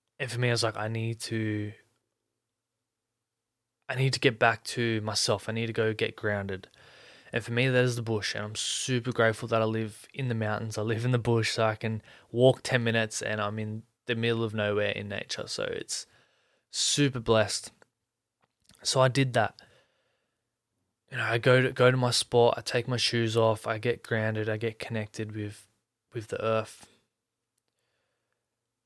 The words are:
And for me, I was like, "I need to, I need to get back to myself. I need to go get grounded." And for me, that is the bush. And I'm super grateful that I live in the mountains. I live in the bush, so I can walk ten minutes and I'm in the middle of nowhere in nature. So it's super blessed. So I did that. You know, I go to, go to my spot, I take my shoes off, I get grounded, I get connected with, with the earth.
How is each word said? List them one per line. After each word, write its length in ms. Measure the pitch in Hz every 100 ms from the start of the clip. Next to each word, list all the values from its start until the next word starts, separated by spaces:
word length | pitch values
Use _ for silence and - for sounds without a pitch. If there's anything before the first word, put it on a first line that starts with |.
| _ -
And 120 | 127
for 80 | 117
me, 100 | 123
I 20 |
was 120 | 117
like, 140 | 113 104
"I 100 | 107
need 320 | 113 113 113
to, 520 | - 113 110 104 104 104 _ _ _ _ _ _ _ _ _ _ _ _ _ _ _ _ _ _ _ _ -
I 80 | 127
need 180 | 135
to 60 | -
get 200 | 135 110
back 240 | 117 113 -
to 360 | 120 117 110
myself. 460 | 107 104 - 101 -
I 40 |
need 160 | 113 117
to 60 |
go 200 | 117 110
get 220 | 110 110 -
grounded." 520 | 107 101 98 95 - - - - - - -
And 120 | 117
for 80 | 117
me, 160 | 120 131
that 160 | 127
is 140 | 123 120
the 40 |
bush. 340 | 113 110 - 104
And 80 |
I'm 120 | 104 107
super 560 | - - - 123 120
grateful 360 | 123 113 110 117
that 120 | 113
I 40 | 110
live 420 | 110 110 - -
in 160 | - 131
the 60 | 113
mountains. 420 | 107 107 113 107
I 40 |
live 240 | 107 110 123
in 60 |
the 80 | 123
bush, 320 | 117 117 110
so 140 | - 110
I 100 | 107
can 260 | 113 110 - - _
walk 300 | 117 131 -
ten 200 | - 127
minutes 380 | 117 113 110 -
and 180 | 110 107
I'm 180 | 104 110
in 240 | 107 107 - _ -
the 80 | 113
middle 280 | 117 117
of 100 | 113
nowhere 380 | 110 104 104 104
in 180 | 104 98
nature. 380 | 98 - - -
So 160 | -
it's 440 | - - - - - _ _ _ _ _ _
super 480 | - - - 143 127
blessed. 520 | 110 110 104 - - - _ _ _ _ _ _ _ _ _ _
So 200 | - 135
I 80 | 131
did 240 | 135 135
that. 220 | 117 104 - - _ _ _ _ _ _ _ _ _ _ _ _ _ _
You 60 | 127
know, 80 | 113
I 120 | 117
go 240 | 131 127
to, 100 | 127
go 200 | 131 123
to 60 | 131
my 140 | 123
spot, 440 | - - 120 120 -
I 40 |
take 260 | - 123 117
my 100 | 120
shoes 400 | - 120 113 113
off, 300 | 110 107 113
I 100 | 113
get 260 | 120 120
grounded, 460 | - 113 110 107 107
I 80 | 110
get 220 | 113 -
connected 560 | - 113 107 - 107 107
with, 300 | 104 101 - _ _ _ _
with 140 | 120 107
the 160 | 104
earth. 440 | 110 110 110 - - _ _ _ _ _ _ _ _ _ _ _ _ _ _ _ _ _ _ _